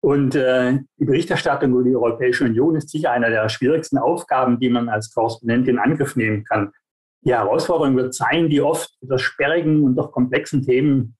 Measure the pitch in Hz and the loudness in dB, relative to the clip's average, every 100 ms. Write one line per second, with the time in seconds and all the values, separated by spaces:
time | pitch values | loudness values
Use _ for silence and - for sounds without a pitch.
0 | 135 143 135 143 127 127 123 135 135 _ | 2 2 2 0 2 2 2 0 -4 _
1 | 147 139 165 180 - 139 139 123 127 127 | 0 0 0 -2 -2 0 2 2 2 2
2 | 117 113 127 123 131 113 147 156 - 156 | 0 0 0 0 0 2 2 0 -2 -4
3 | 151 123 117 113 110 110 147 160 160 135 | -2 0 0 0 -2 -2 0 0 0 -2
4 | 131 175 - 131 127 120 127 120 120 107 | 0 -2 -2 -2 0 0 0 0 -2 -4
5 | 110 - 113 113 117 117 127 123 110 151 | -4 -4 -4 -4 -2 0 0 0 0 0
6 | 139 - 110 107 104 110 101 _ _ _ | -2 -2 -2 -2 -4 -4 -4 _ _ _
7 | _ _ - 120 101 127 190 165 147 127 | _ _ -2 0 2 0 0 0 2 2
8 | 127 - 113 151 165 143 147 160 - _ | 0 -2 -2 0 2 2 2 0 -6 _
9 | 131 131 - - 139 165 156 151 143 127 | -4 -2 -2 -2 0 0 2 2 2 2
10 | 123 - 123 139 - 147 131 127 147 135 | -2 -2 0 0 -2 -4 0 2 2 0
11 | 113 - | -2 -8